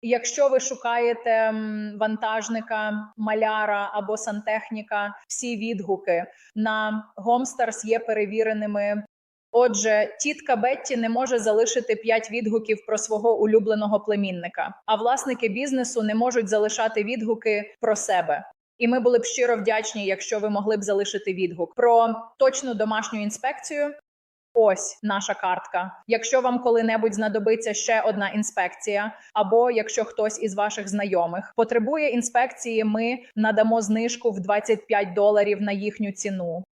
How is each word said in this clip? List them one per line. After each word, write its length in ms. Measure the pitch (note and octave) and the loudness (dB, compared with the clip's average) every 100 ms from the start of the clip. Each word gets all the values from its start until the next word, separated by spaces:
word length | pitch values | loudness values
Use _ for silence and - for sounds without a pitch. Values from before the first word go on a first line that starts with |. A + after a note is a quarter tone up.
Якщо 460 | A#3 A#3+ A#3+ - C#4 | 2 0 0 2 4
ви 120 | C4 | 4
шукаєте, 680 | C4 B3+ A#3 A#3 A#3+ A#3 A#3 | 0 -6 -2 0 0 0 0
м, 680 | A3+ A3 A3 G#3+ G#3+ G#3+ G#3 | 2 2 0 -4 -6 -8 -4
вантажника, 920 | G#3+ A3 A3+ A3 A3 A3+ A3 A3 G#3+ G#3+ G#3+ - | -2 -2 -2 -4 -4 -6 -4 -4 -4 -4 -8 -8
маляра 720 | G#3+ G#3+ A3 G#3+ G#3+ G3+ G3+ | -2 0 0 0 0 0 -2
або 220 | G#3 G3+ G#3+ | -6 -4 -6
сантехніка, 1000 | G#3+ G#3 G#3+ G#3+ - A3 G#3+ G#3 G3+ G3+ _ | -4 -6 -4 -4 -4 -12 -6 -4 -6 -8 _
всі 280 | - B3 A#3 | -8 -6 -6
відгуки 680 | A3+ A3 F#3 F#3+ - E3+ F3 - _ | -4 -6 -2 -4 0 -2 -2 -12 _
на 500 | - A3 A3 G#3+ G#3+ G#3+ - | -4 -2 0 -2 -4 -8 -8
Gomstars 720 | G3+ A#3+ B3+ - A#3 A3 G#3+ | 0 0 0 -2 -2 -2 -2
є 120 | A3+ | -2
перевіреними. 1040 | A3+ A3 G#3 G#3+ A3 G#3+ G#3+ G#3 G3+ G#3 G#3 _ _ _ _ | 0 -2 0 0 0 0 -2 -2 0 -2 -6 _ _ _ _
Отже, 640 | A#3 B3 G#3 A3 G#3+ G#3 - | 4 4 4 2 2 2 -2
тітка 360 | C#4+ D4 - A#3+ | -4 -4 0 2
Бетті 400 | A#3 C4+ - B3 | 2 0 -4 -2
не 120 | A3+ | 0
може 300 | A#3 C4 A#3+ | 0 0 0
залишити 580 | G#3+ G#3+ A3+ A#3 A#3 A3 | 2 4 4 0 0 -2
п'ять 340 | A3 A3 A3 | 2 0 0
відгуків 560 | A3+ A3 A3 A3 G#3+ - | -4 0 -2 0 -4 -2
про 120 | G#3+ | -4
свого 400 | - G#3+ A3+ A3 | 0 0 2 4
улюбленого 600 | G#3+ A3 G#3 G#3+ G#3 G#3 | 6 4 4 0 2 0
племінника, 760 | G#3 G#3 G3 F3+ F3 - D3+ G3 - | 0 0 0 -4 -8 -6 -6 -6 -2
а 80 | |
власники 540 | A3 A#3 C4+ C#4 B3 A3+ | 0 2 0 -2 -2 -2
бізнесу 540 | G3+ C#4 C4 B3 - | -2 -2 -2 -2 -2
не 120 | G#3+ | 0
можуть 340 | G#3+ A#3+ B3 G#3 | 2 2 0 2
залишати 560 | G#3 G#3+ G#3+ A3 A3 | 2 2 0 -2 -2
відгуки 680 | G#3 A#3+ A3 A3 A3 G#3 G#3 - | -4 -4 -2 -2 0 -2 -2 -4
про 160 | - G#3 | -2 -2
себе. 480 | - C#4 E3 D3 - _ _ _ | 0 0 2 -2 -4 _ _ _
І 100 | A#3 | 0
ми 120 | B3+ | 4
були 180 | A#3+ A#3+ | 4 4
б 60 | |
щиро 320 | A#3 - A#3+ A#3 | 2 -2 0 2
вдячні, 500 | G3+ A3 A3 A3 G3+ | 2 0 -2 -4 -2
якщо 320 | F#3+ - A3 | -2 -2 -4
ви 120 | G#3+ | 0
могли 260 | G3+ G#3 G#3+ | 0 0 -2
б 60 | |
залишити 500 | G3 G3+ G3+ G#3 G3+ | 0 0 0 -4 -6
відгук 400 | F#3 F#3 E3+ E3+ | -2 -2 -2 -6
про 400 | - A#3+ A#3 A3+ A3+ A3+ _ | 2 6 6 4 0 -8 _
точну 360 | C4 C4 C4+ | 2 2 -6
домашню 480 | A3 A3 G#3+ G#3+ A3 | -2 -2 -2 -4 -6
інспекцію. 720 | G#3 G#3 C4 D4 - D4 D4 D4 _ _ _ _ _ | -6 -4 -6 -6 -8 -4 -4 -6 _ _ _ _ _
Ось 440 | - A3 F#3+ - - | 4 6 4 -2 -6
наша 320 | G#3 G3 G3 | -2 -2 -2
картка. 680 | G3 F#3+ F3+ - F#3 F#3 - - | -2 0 -2 -2 -4 -4 -8 -2
Якщо 340 | A3+ A3+ C4 | -2 2 2
вам 180 | B3+ B3 | 2 0
коли-небудь 560 | B3 A#3 A3+ A3+ A3+ | 2 2 2 2 0
знадобиться 600 | G3+ A3 G#3+ G#3 A3+ A3+ | 0 -2 0 2 0 0
ще 260 | G#3 - A3+ | -4 0 2
одна 280 | A3 G3+ G3 | 2 0 -2
інспекція, 880 | G#3 G#3+ - F3+ - - G3+ G#3+ - - | -2 -2 -2 -4 -4 -4 -2 -2 -8 -8
або 360 | G#3+ G3+ A3+ B3 | -2 4 4 4
якщо 340 | A#3 G#3+ - | 2 0 -2
хтось 380 | A3 - G#3+ G#3+ | -4 -2 -2 -2
із 120 | A3 | -4
ваших 340 | F#3+ G#3 G#3 G3 | -2 -2 -2 -6
знайомих 640 | G3+ G3+ F#3 E3+ F3 - - | -4 0 0 0 -4 -8 -2
потребує 520 | A3+ A#3+ A3 D#4 D4 | 0 2 0 0 0
інспекції, 760 | A#3+ A#3 B3 B3 - A#3+ A3+ | 0 0 0 0 -2 -4 0
ми 340 | A3 G#3+ A#3 B3 - - | 0 0 -2 -4 -8 -2
надамо 460 | A3 G#3+ A3 A3+ | 2 4 4 2
знижку 480 | G#3 A3 A#3 A#3+ A#3 | 2 0 0 -2 -4
в 100 | G3 | -4
двадцять 460 | F#3 G#3 G#3+ G#3+ - | -2 -2 0 -2 0
п'ять 260 | G#3 G3 | 0 0
доларів 500 | F3+ G3+ G#3 G3+ G3+ | 2 4 6 4 0
на 100 | G#3 | -2
їхню 400 | G3+ G#3 G3+ G3+ | -2 -4 -4 -6
ціну. 520 | G3 G#3 G3 F3 E3 F#3+ | -4 -6 -6 -6 -6 -10